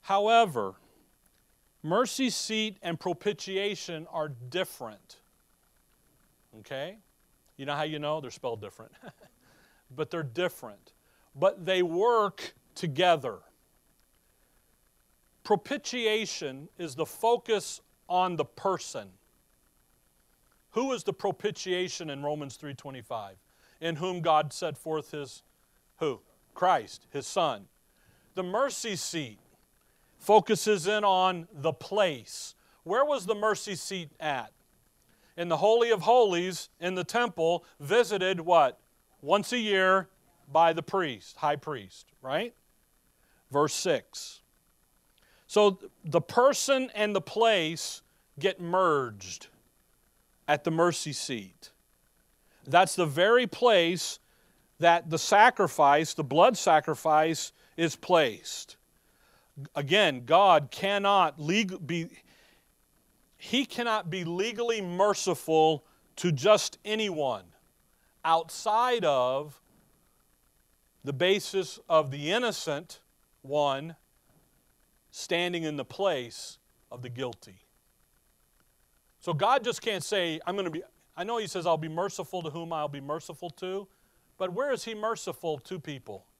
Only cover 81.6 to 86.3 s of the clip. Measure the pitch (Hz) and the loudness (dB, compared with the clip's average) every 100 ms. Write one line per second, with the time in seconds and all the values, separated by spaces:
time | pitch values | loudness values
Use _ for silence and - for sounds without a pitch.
81.6 | 170 160 160 160 190 - 180 185 160 156 | 0 0 -2 -4 -4 -6 -10 -8 -8 -10
82.6 | 165 160 151 143 139 156 - 160 175 - | -8 -6 -6 -8 -8 -8 -8 -14 -14 -10
83.6 | 185 190 196 _ _ _ _ _ 190 180 | -8 -8 -10 _ _ _ _ _ -6 -2
84.6 | 285 240 226 214 220 220 - 147 170 147 | -2 -2 -4 -6 -6 -4 -8 -6 -6 -6
85.6 | - 185 156 135 - 98 _ | -8 -12 -10 -12 -12 -16 _